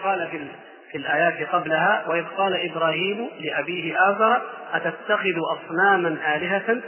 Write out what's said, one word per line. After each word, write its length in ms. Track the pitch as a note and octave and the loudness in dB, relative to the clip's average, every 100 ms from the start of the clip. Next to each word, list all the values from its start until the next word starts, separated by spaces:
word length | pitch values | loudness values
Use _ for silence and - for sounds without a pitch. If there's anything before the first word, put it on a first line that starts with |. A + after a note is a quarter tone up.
قال 240 | F#3+ F#3 E3 | -2 0 -2
في 60 | D#3+ | -6
ال-، 140 | C#3 C3 - - - | -10 -14 -18 -20 -12
في 60 | D3+ | -8
الآيات 520 | C3+ D3 E3+ E3 D3+ | -2 2 2 0 0
قبلها: 560 | F3 D#3+ D#3+ F3+ A3+ E3+ | 0 2 2 4 2 2
"وإذ 160 | E3 E3 - | -2 -2 0
قال 340 | G3 F3+ F3 | 0 0 -2
إبراهيم 580 | D#3+ E3 D#3 F#3+ G#3 A#3+ - | 0 0 0 -2 -2 -6 -6
لأبيه 720 | D#3+ D3+ C#3+ F3+ E3+ D#3+ F#3+ | -6 -4 -4 -4 -2 2 4
آزر 320 | G3+ A3 B3 - - - | 4 4 2 0 -12 -6
أتتخذ 640 | E3+ E3+ E3 - G#3 F#3+ E3 | -4 -2 -6 -2 0 2 0
أصناما 960 | D3+ E3 - E3 G3 G3 E3+ D3+ D#3 D3+ | -2 -4 -4 2 4 6 2 -2 -2 0
آلهة 460 | F3 G3 F#3+ A#3+ | 0 -2 0 -2